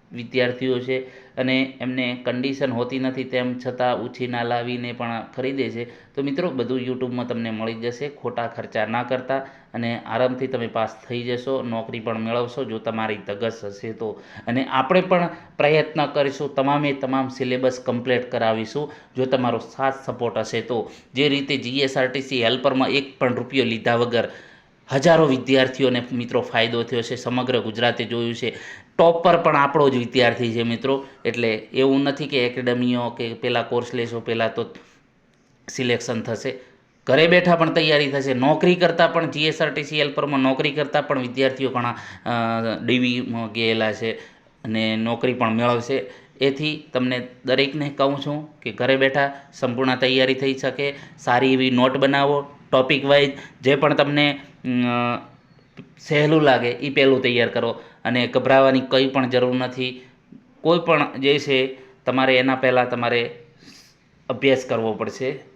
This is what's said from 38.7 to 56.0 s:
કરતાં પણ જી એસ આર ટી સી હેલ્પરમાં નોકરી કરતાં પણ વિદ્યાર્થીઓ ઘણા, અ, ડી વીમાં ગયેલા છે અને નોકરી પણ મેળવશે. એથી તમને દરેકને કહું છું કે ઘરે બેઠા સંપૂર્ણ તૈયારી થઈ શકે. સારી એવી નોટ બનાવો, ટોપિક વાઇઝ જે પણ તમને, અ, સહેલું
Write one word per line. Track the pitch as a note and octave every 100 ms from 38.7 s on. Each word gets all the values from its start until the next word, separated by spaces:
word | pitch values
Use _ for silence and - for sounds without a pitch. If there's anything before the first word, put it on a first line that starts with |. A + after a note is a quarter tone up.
| F3
કરતાં | E3+ E3 E3
પણ | E3 D#3+
જી | C3+
એસ | D#3 D3+
આર | D3+
ટી | C#3+
સી | C#3+ D3+
હેલ્પરમાં | C#3+ C#3+ D3 C#3
નોકરી | C3 C3+ D3+
કરતાં | C#3 C#3+ D3+ C#3
પણ | C#3
વિદ્યાર્થીઓ | B2 B2 C3+ C3 C3
ઘણા, | B2 A#2+ A#2+ - - -
અ, | A#2 A2+ A2+ A2+ G#2 A#2+
ડી | B2+
વીમાં | B2 B2 B2 A#2 A2+
ગયેલા | A2 A2+ A2 A2
છે | G2+ A2+ G#2+ - _ _ _
અને | - A2 A2 A2
નોકરી | A2+ A#2+ B2+
પણ | B2 A#2
મેળવશે. | A2 A#2+ A#2+ A2+ C3+ - - - -
એથી | C#3 C#3 D3+ D3+ -
તમને | B2+ B2+ B2+ A#2+ - B2+
દરેકને | C3 C#3 D3+ C#3+
કહું | C#3+ C#3 C#3
છું | D3 D3 D3+ -
કે | A#2
ઘરે | G#2 B2 C3+
બેઠા | C3+ C#3+ C#3 - -
સંપૂર્ણ | - B2+ A#2+ C3 B2
તૈયારી | C3 C3 C3
થઈ | C3 C3+
શકે. | C3 C3+ B2+ C#3+ C#3 - -
સારી | - A#2+ C3
એવી | C3 C3
નોટ | B2 B2+ C3+
બનાવો, | C#3 C#3+ C#3+ C#3+ C#3 - -
ટોપિક | C3 B2+ C#3+ C#3
વાઇઝ | C#3+ C#3 C3+ - -
જે | B2+ C#3
પણ | D3
તમને, | D3+ C#3+ D3 D3 C#3 - - B2+
અ, | B2 B2 A#2+ A#2+ A#2 - - _ _ _ - -
સહેલું | _